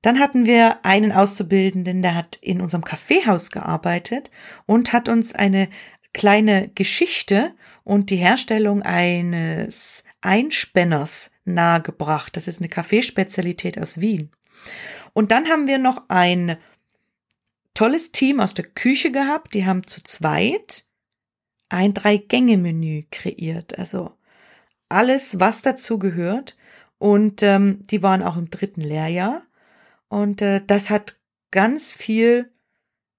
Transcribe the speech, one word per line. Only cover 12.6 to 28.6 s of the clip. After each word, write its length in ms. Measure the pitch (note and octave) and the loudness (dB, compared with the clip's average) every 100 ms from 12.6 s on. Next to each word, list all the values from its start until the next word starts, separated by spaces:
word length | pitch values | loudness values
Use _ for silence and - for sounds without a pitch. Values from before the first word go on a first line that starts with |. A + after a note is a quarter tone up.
| E3+ | -8
Kaffeespezialität 1080 | - E3 G#3+ B3+ - F#3+ - F3 F3 F3 - | -8 0 0 0 -4 -4 -4 -6 -6 -8 -8
aus 220 | D#3+ - | -10 -4
Wien. 300 | G3+ F#3+ D3+ _ _ _ - - - - - | -2 -2 -6 _ _ _ -20 -18 -18 -20 -6
Und 180 | - G#3 | -2 2
dann 180 | A3+ D#4+ | 2 2
haben 180 | D#4 C#4 | 0 0
wir 120 | C4+ | 0
noch 300 | B3+ B3+ _ | 0 -2 _
ein 480 | F#3 F3+ F3+ F3 E3 _ _ _ _ _ _ _ _ _ _ _ | 2 2 0 -2 -6 _ _ _ _ _ _ _ _ _ _ _
tolles 380 | - A3 D#4+ - | 0 0 0 -4
Team 280 | - C4+ C#4 | -2 0 0
aus 140 | F#3 | -2
der 100 | - | -4
Küche 480 | - - A#3+ C4+ D#4+ | -10 -4 0 0 -2
gehabt. 420 | C4 C#4 D#4 D#4 | -2 -2 -4 _
Die 100 | G3+ | -4
haben 220 | F#3+ F#3 F#3+ | -2 -2 -6
zu 160 | - | -16
zweit 840 | - - D#3 D3+ G#3 G4 - - _ _ _ _ _ _ _ _ _ | -14 -6 -2 0 0 -2 -8 -16 _ _ _ _ _ _ _ _ _
ein 260 | F3+ G3 | 0 0
Drei-Gänge-Menü 1120 | G3 G#3 G#3 G#3 B3 B3+ G3+ F3 D#3+ D#3+ D#3 D3+ | 2 2 0 0 2 4 4 2 -2 -4 -6 -8
kreiert. 680 | - F#3 - D#3+ E3 E3 - | -10 -10 -8 -8 -8 -10 -12
Also 340 | F3+ F#3 F3 _ _ _ _ _ _ _ _ | -8 -8 -10 _ _ _ _ _ _ _ _
alles, 500 | F#3 B3 C4 C4 F#3 | 0 2 2 0 0
was 240 | F#3 A3+ | 0 2
dazu 360 | C4+ C4 - A3+ | -2 -2 -4 -2
gehört. 580 | F#3+ F3 F3 A3+ C#4 _ _ - _ _ | -2 -2 -4 -4 -8 _ _ -20 _ _
Und, 440 | G3+ G3+ G#3+ G3+ | 2 4 2 2
ähm, 420 | G3+ G3 G3+ G3 - | 2 4 2 0 -4
die 120 | G#3+ | 0
waren 200 | F#3+ F#3+ | 2 2
auch 140 | F3 E3+ | 0 -4
im 140 | E3+ | -8
dritten 300 | - | -8